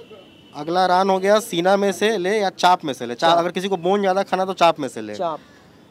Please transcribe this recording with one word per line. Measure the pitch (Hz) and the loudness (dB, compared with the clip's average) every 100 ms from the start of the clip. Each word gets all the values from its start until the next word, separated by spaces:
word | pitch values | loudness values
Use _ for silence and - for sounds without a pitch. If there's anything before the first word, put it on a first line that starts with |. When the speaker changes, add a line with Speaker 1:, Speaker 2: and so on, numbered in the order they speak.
| - - - - _ 143 | -20 -20 -20 -20 _ -14
Speaker 1:
अगला | 151 175 185 | -4 0 2
रान | 180 196 | 2 2
हो | 190 | 0
गया, | 190 214 | 2 2
सीना | 208 175 175 196 | 2 -2 2 2
में | 202 | 2
से | 180 202 226 | 0 -2 -2
ले | 180 220 | -2 -2
या | 190 | -2
चाप | - 180 180 156 | 0 2 2 0
में | |
से | 127 120 | -8 -8
ले? | 120 | -2
चा-, | 165 | 2
Speaker 2:
चाप। | 170 | 2
Speaker 1:
अगर | 170 | 0
किसी | 175 190 | -4 -4
को | 190 | -4
bone | 170 202 | 0 0
ज़्यादा | 196 185 | 0 0
खाना, | 196 185 190 | -2 -2 -2
तो | |
चाप | 185 170 160 | 2 2 2
में | 135 | -4
से | 120 | -8
ले। | 107 104 | -12 -8
Speaker 2:
चाप। | 175 151 - - - _ _ | -6 -8 -12 -20 -20 _ _